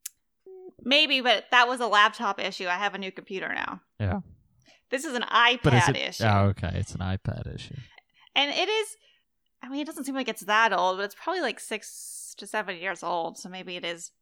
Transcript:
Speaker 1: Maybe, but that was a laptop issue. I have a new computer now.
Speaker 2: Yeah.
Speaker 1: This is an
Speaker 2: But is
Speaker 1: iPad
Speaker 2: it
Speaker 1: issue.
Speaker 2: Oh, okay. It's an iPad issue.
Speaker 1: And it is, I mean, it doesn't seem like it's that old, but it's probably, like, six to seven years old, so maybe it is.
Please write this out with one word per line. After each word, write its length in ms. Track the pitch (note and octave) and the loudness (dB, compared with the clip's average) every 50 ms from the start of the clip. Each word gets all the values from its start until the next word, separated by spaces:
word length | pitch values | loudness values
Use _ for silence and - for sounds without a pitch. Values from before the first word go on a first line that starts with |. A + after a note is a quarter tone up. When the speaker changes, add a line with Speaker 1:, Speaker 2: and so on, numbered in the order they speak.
| - - - _ _ _ _ _ _ F#4+ F#4+ F#4 F#4 F#4 - - - | -14 -14 -14 _ _ _ _ _ _ -20 -20 -20 -20 -20 -20 -12 -2
Speaker 1:
Maybe, 380 | A#3+ C4+ D4+ D#4 C#4+ C#4+ C4 | 2 4 4 4 4 2 2
but 240 | A#3 B3 A3 F#3+ - - | 2 2 2 2 2 4
that 180 | B3+ B3 B3 A#3+ | 6 6 6 6
was 120 | B3+ - | 2 0
a 60 | A#3+ | 0
laptop 540 | A3 G3 G#3 G#3 A3 A3 - A#3 G3+ G3 - | 4 6 6 6 6 4 0 -2 -2 -2 -2
issue. 260 | - F#3 F#3+ - G3 | -4 -4 -4 -4 -4
I 80 | F3+ F3 | -2 -2
have 200 | F3+ G#3 G3+ F#3 | -2 -2 -2 -4
a 40 | G3 | -4
new 120 | G3 F#3+ - | -8 -8 -10
computer 360 | - - - G3 F#3 D#3+ - | -12 -12 -10 -8 -6 -6 -4
now. 320 | - - - - - F#3 - _ _ - | -4 -4 -4 -6 -8 -10 -14 _ _ -4
Speaker 2:
Yeah. 220 | G#2+ F#2+ G#3 G3+ - - - - _ _ _ _ _ _ _ _ _ _ | -4 -2 -2 -4 -6 -10 -16 -20 _ _ _ _ _ _ _ _ _ _
Speaker 1:
This 140 | B3 C4+ C#4+ | -8 -6 -6
is 100 | D#4+ B3 | -4 -4
an 100 | B3 A3 - - A3 A#3 A#3+ B3+ B3 - | -4 -2 0 4 6 6 6 4 4 4
Speaker 2:
But 120 | - A#2+ | 6 6
is 80 | B2 - | 8 6
Speaker 1:
iPad 40 | - | 4
Speaker 2:
it 60 | - C2 C#2 C#2 | 2 0 -2 -6
Speaker 1:
issue. 160 | - - A2 | -4 0 2
Speaker 2:
Oh, 140 | A2 G#2 G2+ G2 | 4 4 6 4
okay. 240 | G2+ F#2+ - - F2 F#2 | 4 2 0 -2 -2 -2
It's 200 | F#2 F#2+ - - | -2 -4 -4 -6
an 60 | - | -6
iPad 540 | F#2 F#2 F#2+ F#2+ - - - - - - - | -4 -4 -4 -4 -4 -6 -6 -6 -8 -10 -10
issue. 220 | - - - - - - - - - _ _ _ _ _ _ _ | -12 -12 -12 -14 -14 -16 -18 -20 -20 _ _ _ _ _ _ _
Speaker 1:
And 160 | C4+ C#4 C#4+ | 0 0 2
it 180 | - - F4+ F#4+ | 0 0 0 0
is, 280 | G#4+ A4 G#4+ - - - _ _ _ _ _ _ _ _ _ _ _ _ - | 0 -2 -2 -4 -8 -16 _ _ _ _ _ _ _ _ _ _ _ _ -12
I 60 | B3 | -8
mean, 120 | C4+ C#4+ | -6 -6
it 60 | D4+ | -6
doesn't 180 | C#4+ D#4+ E4+ C4+ | -6 -8 -8 -8
seem 100 | C#4 C4 | -4 -4
like 140 | C4+ C4 A3+ | -2 -2 -2
it's 140 | G#3+ - F3+ | -4 -6 -2
that 300 | F#3 G#3 A3 A#3 A3+ G3 | 2 4 6 6 6 4
old, 240 | F3 F3+ F#3 F#3 F#3 | 4 2 2 2 0
but 60 | G3+ | -2
it's 100 | G3+ - | -6 -6
probably, 280 | - - E4 F4+ F#4 D#4 | -8 -6 -4 -2 -2 -2
like, 180 | A#3 G3 - | -4 -4 -6
six 760 | - - A3 G#3 - - - - - - - - - - - - | -8 -8 -8 -8 -10 -12 -16 -16 -16 -14 -14 -14 -16 -16 -16 -18
to 80 | G#3 | -12
seven 300 | G3+ - G#3+ G3+ F#3 F#3+ | -6 -4 -4 -4 -4 -6
years 260 | E3 E3+ F#3+ F3+ E3+ - | -6 -6 -6 -6 -4 -4
old, 340 | E3+ F3 E3+ E3 E3 - - | -4 -2 -2 -2 -4 -8 -10
so 100 | - F#3+ | -14 -12
maybe 260 | F#3 F#3 F3+ F3+ F3+ | -12 -12 -10 -10 -10
it 80 | F3 F3 | -8 -6
is. 280 | E3+ E3+ E3+ E3+ - _ _ | -6 -6 -8 -10 -16 _ _